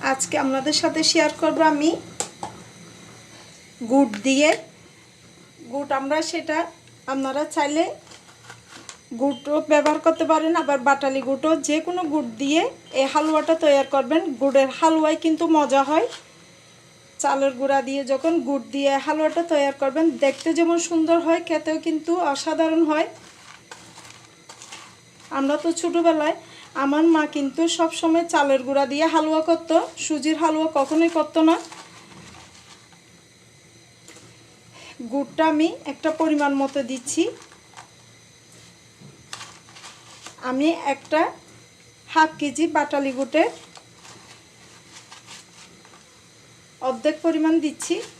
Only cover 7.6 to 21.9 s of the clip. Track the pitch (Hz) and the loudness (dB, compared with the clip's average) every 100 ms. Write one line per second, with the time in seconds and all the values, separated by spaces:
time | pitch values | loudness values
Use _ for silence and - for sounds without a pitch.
7.6 | 285 302 349 605 - - - - - - | -2 0 -2 -4 -18 -20 -20 -20 -20 -20
8.6 | - - - - - 233 277 277 - 302 | -20 -20 -20 -20 -16 -2 -2 -2 -2 -2
9.6 | 302 302 294 311 330 320 320 302 320 339 | 2 2 4 2 0 0 2 2 2 0
10.6 | 285 285 247 277 277 269 247 269 311 320 | 0 0 2 2 2 -2 -2 -2 0 0
11.6 | 277 302 311 359 339 302 247 220 277 302 | 0 -2 -2 -4 -2 -2 -4 -6 0 0
12.6 | 453 - - - 269 302 311 311 302 320 | 0 -6 -8 -2 0 0 2 0 2 2
13.6 | 320 277 269 277 247 311 381 254 277 269 | 4 4 4 0 0 0 -2 -2 2 4
14.6 | 269 - 330 320 311 311 330 320 330 311 | 2 2 2 4 2 0 0 0 2 2
15.6 | 277 269 269 311 466 - - - - - | 4 2 2 0 0 -6 -20 -20 -20 -20
16.6 | - - - - - - 285 269 277 247 | -20 -20 -20 -20 -20 -4 -2 2 0 0
17.6 | 269 277 254 277 262 269 330 339 247 277 | 0 0 0 -4 -2 -2 0 0 0 -4
18.6 | 233 277 277 277 277 311 311 320 339 302 | -4 -2 0 0 0 0 0 0 0 2
19.6 | 277 277 277 269 330 247 277 269 320 311 | 0 0 -2 2 0 2 0 0 -2 0
20.6 | 330 339 330 339 320 339 302 330 339 311 | 2 2 0 0 2 2 2 0 0 -4
21.6 | 311 311 330 | -2 -4 -2